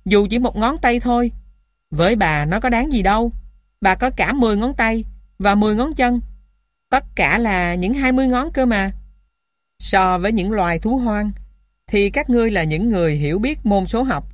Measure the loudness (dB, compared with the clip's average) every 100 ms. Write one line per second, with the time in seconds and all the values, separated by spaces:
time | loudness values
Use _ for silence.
0 | 2 2 4 0 -2 0 -2 0 0 0
1 | 0 0 0 -4 -18 _ _ _ -8 0
2 | 2 2 2 0 0 -2 0 0 0 0
3 | 2 2 0 -6 -14 -20 _ -4 0 0
4 | -2 -2 -2 2 2 2 -2 -2 -2 -2
5 | -6 -14 -20 -4 2 4 4 2 0 0
6 | 2 0 -4 -14 _ _ _ _ -2 -2
7 | -2 0 2 2 0 0 0 -2 -2 0
8 | 0 2 2 0 -2 0 0 2 -2 -6
9 | -14 _ _ _ _ _ _ -10 0 2
10 | 4 2 0 0 0 0 0 0 -2 -2
11 | 0 -2 -4 -6 -14 _ _ _ -4 0
12 | 0 0 0 2 2 0 -2 -2 0 0
13 | 0 0 -2 -2 -2 -4 0 0 0 -2
14 | -2 -4 -6